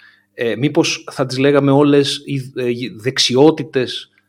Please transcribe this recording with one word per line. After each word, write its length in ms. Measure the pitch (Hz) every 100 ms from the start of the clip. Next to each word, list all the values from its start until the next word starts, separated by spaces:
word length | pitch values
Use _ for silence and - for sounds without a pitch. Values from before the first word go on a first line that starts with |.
| _ _ _
Ε, 220 | - 117 107
μήπως 520 | 143 156 151 - -
θα 140 | - 127
τις 120 | 127
λέγαμε 340 | 139 143 139
όλες 500 | 139 147 143 139 - -
οι, 260 | 139 123 -
ε, 140 | 123
οι 260 | 120 - 113
δεξιότητες, 1120 | 113 131 - 123 151 156 135 131 120 - - _